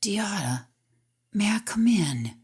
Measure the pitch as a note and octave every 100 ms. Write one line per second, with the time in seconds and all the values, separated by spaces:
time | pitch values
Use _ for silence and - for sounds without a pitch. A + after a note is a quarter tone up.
0 | - G3+ G#3+ G3+ C3 B2+ - _ _ _
1 | _ _ _ G#3 G3+ A3 A3+ A3+ A3+ A3+
2 | D#3+ C3+ A2+ -